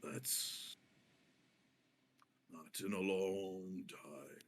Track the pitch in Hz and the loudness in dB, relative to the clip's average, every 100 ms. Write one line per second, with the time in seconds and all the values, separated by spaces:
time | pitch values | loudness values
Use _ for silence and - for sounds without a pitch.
0 | - - 131 - - - - - - - | -4 -4 0 2 2 -2 -8 -12 -18 -20
1 | - _ _ _ _ _ _ _ _ _ | -20 _ _ _ _ _ _ _ _ _
2 | _ _ - _ _ 82 80 - 95 101 | _ _ -20 _ _ -18 -8 -4 0 2
3 | 95 95 95 95 95 95 92 92 - - | 6 6 6 4 2 -2 -4 -6 -6 -10
4 | - 76 67 - | -12 -12 -12 -14